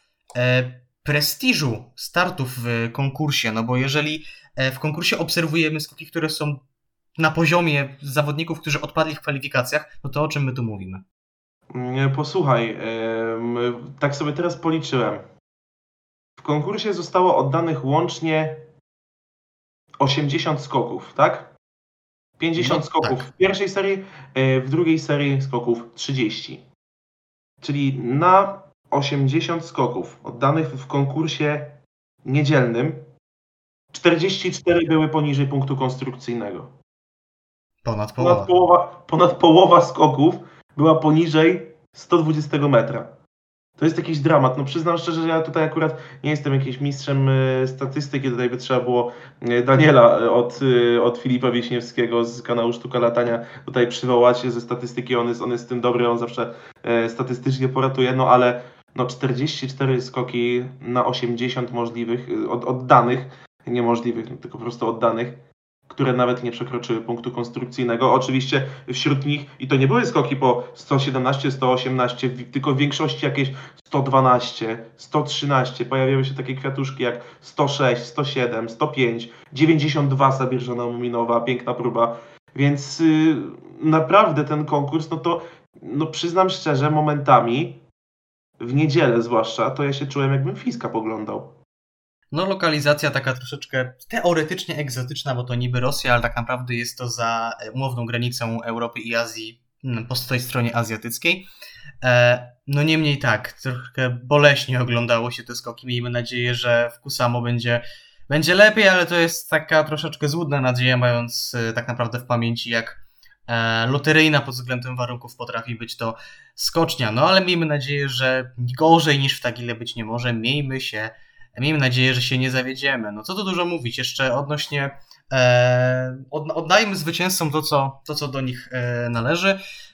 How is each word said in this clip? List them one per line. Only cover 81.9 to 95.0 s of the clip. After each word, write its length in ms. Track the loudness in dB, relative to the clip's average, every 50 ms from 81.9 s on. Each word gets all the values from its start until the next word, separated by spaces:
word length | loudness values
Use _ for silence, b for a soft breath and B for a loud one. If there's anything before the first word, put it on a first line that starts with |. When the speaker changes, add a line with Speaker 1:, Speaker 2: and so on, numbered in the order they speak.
| 0 2 0 0 0 B B B B B _ _ _
Speaker 2:
Więc, 440 | 2 2 2 2 0 -4 -8 -2 2
y, 360 | 4 4 6 6 4 4 2 2 -2 -8 -12 -16 -18 -20 -12 -2
naprawdę 640 | 0 2 4 4 4 6 6 6 6 6 4 0 0
ten 200 | 0 -2 -2 -2
konkurs, 460 | 0 0 0 0 0 -2 -2 -2 -4
no 60 | -6
to, 240 | -4 -2 -2 -2 -2 B B B B B _ _ -20 -14
no, 240 | -8 -4 -2 -2
przyznam 440 | -2 -4 -4 -6 -2 2 2 2 2
szczerze, 400 | 2 -2 -2 -2 0 0 0 2
momentami, 920 | 2 2 2 0 0 0 4 4 4 6 6 2 0 -2 -2 -4 -8 -14 _ _ _ _ _ _ _ _ _ _ _ _ _ _ _ _
w 140 | -8 -2 2
niedzielę 480 | 2 2 4 4 4 4 4 4 2 2
zwłaszcza, 480 | 2 2 0 0 0 -2 -2 -2 -2
to 140 | 0 -2 -2
ja 80 | -2 -2
się 140 | -4 -6
czułem, 260 | -6 -2 -2 0 2 2
jakbym 240 | 0 0 -2 -4
Fiska 320 | -4 -6 -6 -6 -6 -8 -6
poglądał. 720 | -4 -4 -4 -4 -6 -6 -6 -8 -8 -10 -10 -12 -20 _ _ _ _ _ _ _ _ _ _ _ _ _ _ _ -4
Speaker 1:
No, 140 | -4 -2
lokalizacja 640 | -2 -2 0 0 0 0 2 2 2 2 2 0 -2
taka 240 | -2 0 -2 -2 -4
troszeczkę 580 | -4 -8 -12 -14 -14 -12 -6 -4 -4 -4 -4 -8 _ -14 -8
teoretycznie 680 | -6 0 2 2 2 2 0 -2 -4 -8 -8 -8 -6
egzotyczna, 580 | -6 -6 -6 -6 -6